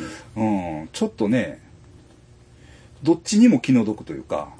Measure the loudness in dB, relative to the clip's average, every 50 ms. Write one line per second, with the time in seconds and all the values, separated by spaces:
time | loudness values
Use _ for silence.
0 | -10 -12 -14 -18 -20 -14 -6 -4 -2 -2 -2 -2 -4 -6 -10 -10 -12 -12 -6 -4
1 | -4 -4 -2 -2 0 0 0 0 -2 -4 -8 -16 -20 -20 -20 -20 -20 -20 -20 -20
2 | -20 _ -20 _ _ _ -20 _ -20 _ -20 -20 -20 -20 -20 -20 -20 -20 -14 -4
3 | 0 0 0 0 0 0 4 6 6 6 6 4 2 2 2 2 2 0 -4 -8
4 | -10 -12 -12 -12 -8 -8 -8 -8 -8 -10 -14